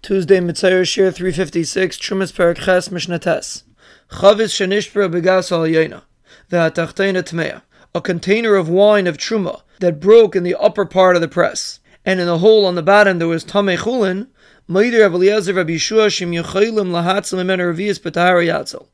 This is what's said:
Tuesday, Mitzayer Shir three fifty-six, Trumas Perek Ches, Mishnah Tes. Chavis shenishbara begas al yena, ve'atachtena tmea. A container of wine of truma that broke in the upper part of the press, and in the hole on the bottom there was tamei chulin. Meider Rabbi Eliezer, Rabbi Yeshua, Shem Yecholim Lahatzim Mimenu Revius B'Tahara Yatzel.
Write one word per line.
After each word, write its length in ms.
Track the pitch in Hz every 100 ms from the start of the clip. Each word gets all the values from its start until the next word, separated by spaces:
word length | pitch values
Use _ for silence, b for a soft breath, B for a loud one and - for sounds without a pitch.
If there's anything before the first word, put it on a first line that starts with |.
Tuesday, 380 | - 190 165 190
Mitzayer 440 | 175 165 185 185 180
Shir 260 | - 190
three 200 | 175 180
fifty-six, 680 | 151 175 165 160 - 185 -
Trumas 360 | - 190 190
Perek 320 | - 170 170 -
Ches, 260 | 185 180
Mishnah 280 | 180 170 170
Tes. 440 | - 165 - - _ _ b b b
Chavis 420 | - 190 208 220
shenishbara 580 | - 185 202 202 208 196
begas 400 | 170 170 185 175
al 120 | 170
yena, 400 | 160 160 160 - _ _ b b b
ve'atachtena 720 | 175 165 165 165 - 196 185
tmea. 380 | 175 165 156 - _ b b 170
A 60 |
container 540 | - 170 - 214 233 202
of 120 | 160
wine 400 | 180 208 208 180
of 100 | 147
truma 440 | - 226 180 - _ _
that 220 | 180 156
broke 340 | 180 226 214 190
in 80 |
the 120 | 175 -
upper 300 | 208 - 185
part 300 | 185 185 180
of 60 |
the 80 | 160
press, 500 | 131 - - - - b b -
and 140 | 185
in 60 | 175
the 140 | 170
hole 260 | 196 220 196
on 100 | 180
the 80 |
bottom 340 | 160 202 208 180
there 120 | 165
was 160 | 165 -
tamei 320 | 202 202 175
chulin. 500 | 208 254 196 185 240 b b b b
Meider 340 | 170 233 233
Rabbi 120 | 208 175
Eliezer, 380 | 185 214 180
Rabbi 220 | 185 160 165
Yeshua, 360 | - 220 214
Shem 200 | - 175
Yecholim 600 | 170 165 190 220 214 185
Lahatzim 460 | 170 170 190 - 185
Mimenu 360 | 185 190 175
Revius 240 | 165 202 196
B'Tahara 480 | 170 170 175 180 170
Yatzel. 420 | - - - -